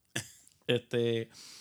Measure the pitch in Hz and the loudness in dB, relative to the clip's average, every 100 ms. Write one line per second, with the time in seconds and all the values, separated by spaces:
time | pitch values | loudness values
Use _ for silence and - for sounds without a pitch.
0 | _ - - - - _ - 120 - 120 | _ -10 -10 -16 -20 _ 0 0 0 0
1 | 117 117 113 - - - | 2 2 -2 -10 -20 -20